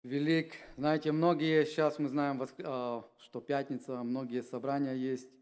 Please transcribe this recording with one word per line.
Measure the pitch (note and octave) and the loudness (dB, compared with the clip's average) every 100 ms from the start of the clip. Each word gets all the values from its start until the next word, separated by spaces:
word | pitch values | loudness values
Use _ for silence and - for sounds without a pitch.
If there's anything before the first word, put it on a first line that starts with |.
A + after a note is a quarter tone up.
Велик. | B2 C#3+ D3 D#3+ D#3+ - - - | -4 0 4 2 2 -12 -16 -2
Знаете, | D3 D#3 D#3 | 2 2 2
многие | D#3 E3+ E3+ D#3 D#3 | 4 4 4 4 4
сейчас | D3+ - D3+ D3+ | 4 2 2 2
мы | C#3+ | -2
знаем, | C#3+ C#3+ C3+ | 0 0 -2
воск-, | C3+ - | -6 -8
а, | F3 B2+ B2 A#2 A2+ _ | -6 -4 -4 -6 -8 _
что | - A#2+ | -12 -12
пятница, | - C#3+ C#3 B2 B2 B2+ | -2 -2 -2 -6 -6 -6
многие | A#2+ B2+ B2+ B2 | -2 -4 -2 -4
собрания | A#2+ B2 C3 C#3 C#3 | -4 -6 -2 0 0
есть. | C3 C3 C3 - _ | -2 -2 -4 -6 _